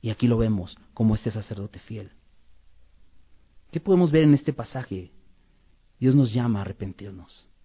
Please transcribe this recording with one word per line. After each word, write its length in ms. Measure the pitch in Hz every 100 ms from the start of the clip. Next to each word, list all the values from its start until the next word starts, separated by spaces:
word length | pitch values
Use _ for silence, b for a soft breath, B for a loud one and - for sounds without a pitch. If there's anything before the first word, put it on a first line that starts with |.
Y 100 | 117
aquí 160 | 104 120
lo 100 | 117
vemos 400 | 113 104 87 - b
como 200 | - 110
este 160 | 107 120
sacerdote 500 | 107 101 98 101 -
fiel. 320 | - 110 95 - _ _ _ - - - - _ - - - - _ - _
¿Qué 100 | 170
podemos 300 | 202 180 175
ver 120 | 156
en 100 | 151
este 200 | 143 151
pasaje? 580 | 139 117 131 123 95 90 - _ _ _ _ _ _ _ _
Dios 160 | 127 135
nos 180 | 123
llama 260 | 113 120 104
a 20 |
arrepentirnos. 880 | 95 98 98 - 101 95 85 - _ _